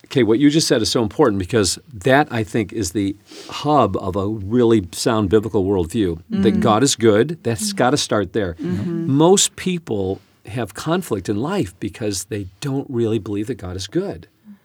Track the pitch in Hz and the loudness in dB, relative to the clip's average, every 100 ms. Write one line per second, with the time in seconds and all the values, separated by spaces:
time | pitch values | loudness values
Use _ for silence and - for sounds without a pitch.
0 | _ 143 107 113 147 156 - 131 104 139 | _ 2 4 4 4 4 2 2 2 0
1 | 110 - 135 98 90 117 95 - - - | 0 2 2 2 0 0 0 -2 -10 -6
2 | 135 135 - 120 104 120 98 110 92 110 | 2 4 2 -2 -4 -4 -4 -4 -4 -2
3 | 98 98 _ - - - 143 147 107 92 | -4 -6 _ -20 -16 -8 0 2 2 0
4 | 95 95 98 110 95 120 117 113 90 - | -4 -2 -4 -4 -2 2 4 4 2 -4
5 | 135 110 101 107 104 107 92 101 80 120 | -2 0 2 2 2 0 0 0 0 0
6 | 95 82 - 196 190 90 98 107 135 - | -2 -2 -6 0 2 2 4 4 2 2
7 | 113 104 151 170 117 113 107 101 - 147 | 4 4 2 -2 -4 -4 -4 0 0 0
8 | - 110 92 117 92 82 175 180 175 165 | 0 -2 -2 -4 -4 -6 -6 -4 -4 -4
9 | - 139 165 196 - - 185 175 - 107 | 0 4 6 4 2 -2 -6 -6 -4 -4
10 | 95 95 - _ - 113 107 - - 175 | -2 -4 -10 _ -12 -8 -8 -8 -2 -2
11 | 175 104 92 104 143 196 107 - 107 - | -2 -4 -2 -4 -2 -2 -4 -6 -10 -6
12 | 107 95 - 107 98 - 143 135 135 117 | -6 -6 -6 -8 -8 -10 -6 -6 -4 -2
13 | 113 110 98 101 107 127 92 90 92 165 | 0 0 -2 -6 -6 -8 -8 -10 -6 -4
14 | 196 98 - _ - - | -4 -8 -16 _ -20 -20